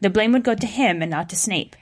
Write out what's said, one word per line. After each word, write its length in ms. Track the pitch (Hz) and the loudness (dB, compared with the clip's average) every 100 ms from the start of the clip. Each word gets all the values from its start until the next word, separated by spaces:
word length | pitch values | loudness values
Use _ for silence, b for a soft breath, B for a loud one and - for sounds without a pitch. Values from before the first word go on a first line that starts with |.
the 100 | 196 | 0
blame 220 | 196 220 | 2 4
would 100 | 254 | 2
go 100 | 247 220 | 2 -2
to 100 | 233 | -2
him 340 | 254 247 170 | 0 0 0
and 80 | 165 | -2
not 180 | 156 170 | -4 -4
to 60 | - | -4
Snape. 380 | 220 180 - - | -2 -4 -6 -14